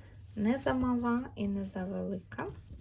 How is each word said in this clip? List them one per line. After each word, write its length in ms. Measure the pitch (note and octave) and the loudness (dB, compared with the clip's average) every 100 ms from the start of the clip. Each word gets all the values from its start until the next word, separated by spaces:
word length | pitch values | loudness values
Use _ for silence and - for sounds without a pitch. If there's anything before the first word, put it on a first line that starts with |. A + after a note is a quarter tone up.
| - - - - | -18 -18 -10 0
не 220 | G#3 C4 | 2 4
замала 680 | C4+ C4 B3+ A#3+ A#3+ A#3+ C4 - | 4 4 4 4 4 2 0 -2
і 120 | G3+ | 0
не 160 | G3 | 0
завелика. 840 | G3 F#3+ F#3 F#3 F#3 F#3+ - - G4 - - - | -2 -2 -2 -2 -2 -4 -6 -6 -6 -8 -12 -6